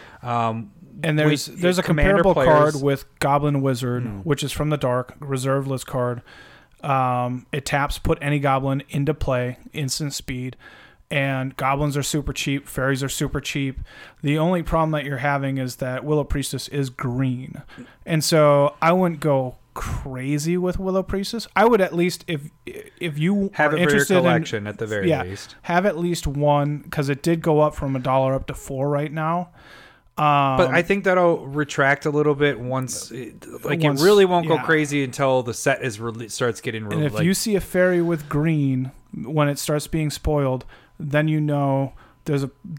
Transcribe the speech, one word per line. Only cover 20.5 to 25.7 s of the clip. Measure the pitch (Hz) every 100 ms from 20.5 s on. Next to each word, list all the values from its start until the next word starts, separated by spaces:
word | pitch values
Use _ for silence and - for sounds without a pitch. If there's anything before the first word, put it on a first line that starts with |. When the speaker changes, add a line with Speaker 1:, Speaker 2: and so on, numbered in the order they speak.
| 180
Speaker 2:
with | 180 175
Willow | 190 190
Priestess. | 185 196 196 233 -
I | 185 220
would | 226
at | 180
least, | 165 175 - -
if, | 156 147 _ -
if | - - - 170 147
you | 165 202 196
Speaker 1:
Have | - 151
Speaker 2:
are | 156
Speaker 1:
it |
for |
your | 170
Speaker 2:
interested | 143 143 185
in |
Speaker 1:
collection | 175 165 165 110 104
at | 104
the | 110
very | 107 98
Speaker 2:
yeah, | 147
Speaker 1:
least. | 92 98 - -
Speaker 2:
have | -